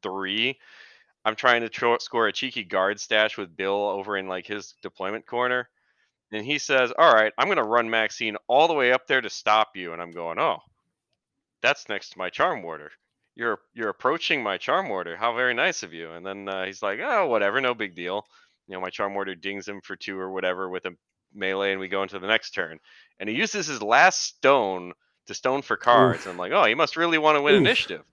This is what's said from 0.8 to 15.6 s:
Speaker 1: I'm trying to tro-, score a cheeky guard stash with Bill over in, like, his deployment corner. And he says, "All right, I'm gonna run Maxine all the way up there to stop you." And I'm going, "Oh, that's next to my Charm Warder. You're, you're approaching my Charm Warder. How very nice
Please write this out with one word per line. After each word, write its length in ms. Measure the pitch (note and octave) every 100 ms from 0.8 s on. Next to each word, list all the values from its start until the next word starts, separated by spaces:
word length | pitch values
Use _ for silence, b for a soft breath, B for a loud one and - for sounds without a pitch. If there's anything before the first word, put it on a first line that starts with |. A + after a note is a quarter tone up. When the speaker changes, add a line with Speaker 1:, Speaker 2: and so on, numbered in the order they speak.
| B B B B A2
Speaker 1:
I'm 100 | A2
trying 260 | C3 A#2+
to 80 | A#2
tro-, 280 | - A#2+ A#2
score 280 | - A#2+ A2
a 60 |
cheeky 300 | - C3 B2
guard 360 | F#2 G2+ F#2+ G#2
stash 380 | - G#2+ G#2+ -
with 180 | F#2+ D#2+
Bill 320 | F#2+ G2+ G2+
over 280 | G2 G2 G2+
in, 100 | F#2+
like, 200 | F#2 F2+
his 260 | G#2 F#2+ -
deployment 420 | F#2+ _ F#2+ G#2+ -
corner. 420 | A#2+ B2 B2 B2 _ _ _ _ _ _
And 140 | G#2+ A2
he 140 | D3
says, 320 | - C3+ B2 -
"All 160 | D#3+
right, 200 | A2 G#2+ -
I'm 100 | C#3+
gonna 140 | F#3
run 260 | A2 A#2+ A2+
Maxine 480 | A2+ A2 - A2+ G#2+ _
all 200 | B2+ E3
the 60 | D#3
way 160 | B2
up 140 | B2+ _
there 140 | C3+
to 80 | A2
stop 460 | - - G#2+ A2 G2
you." 180 | F2
And 80 | E2
I'm 100 | F2
going, 280 | E2+ E2+ E2+
"Oh, 200 | D3+ G2+ _ _ _ _ _ _ _ _ _ _
that's 280 | A#2+ C#3+ -
next 220 | G2+ -
to 60 | -
my 100 | F2+
Charm 340 | - E3 D3
Warder. 280 | E2+ D#2 D2+ _ _ _ _ -
You're, 240 | A#2 G#2 _
you're 160 | A#2 A2
approaching 540 | F#2+ B2 E3 - D3+
my 140 | G#2+ F#2
Charm 320 | - D#3+ F#3+
Warder. 260 | G2 E2+ E2+
How 160 | A#2 A#2
very 180 | B2+
nice 300 | A#2+